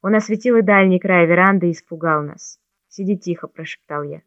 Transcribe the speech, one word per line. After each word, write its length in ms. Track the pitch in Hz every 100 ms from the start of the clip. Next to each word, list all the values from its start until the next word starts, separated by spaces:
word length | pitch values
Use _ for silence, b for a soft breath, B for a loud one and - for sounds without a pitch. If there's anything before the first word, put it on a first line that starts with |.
Он 140 | 190 214
осветил 420 | 208 214 247 233
и 40 |
дальний 380 | 196 202 190 180
край 260 | 190 180 165
веранды 440 | 175 190 196 175
и 20 |
испугал 500 | 160 _ 165 165 151
нас. 360 | 147 - - - _ _ _
«Сиди 280 | - 190 196
тихо», 300 | 185 170 -
прошептал 560 | - 165 - _ 147
я. 180 | 147 156